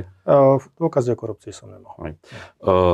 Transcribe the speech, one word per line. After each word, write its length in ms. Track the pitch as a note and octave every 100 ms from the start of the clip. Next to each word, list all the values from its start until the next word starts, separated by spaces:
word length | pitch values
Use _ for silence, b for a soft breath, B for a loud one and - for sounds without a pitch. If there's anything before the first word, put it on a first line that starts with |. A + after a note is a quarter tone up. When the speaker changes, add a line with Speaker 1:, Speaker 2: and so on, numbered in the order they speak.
Speaker 1:
E, 320 | F#2+ _ - C#3+ C3+ C3+ - _
dôkazy 320 | E3 C#3+ A#2+
o 80 | A2+
korupcii 360 | A2 G#2 G#2+
som 180 | - G#2
nemal. 240 | G2 G2 -
Speaker 2:
Hej. 220 | D#2+ D#2 B A2 B _
E, 140 | G#2 F#2 F2+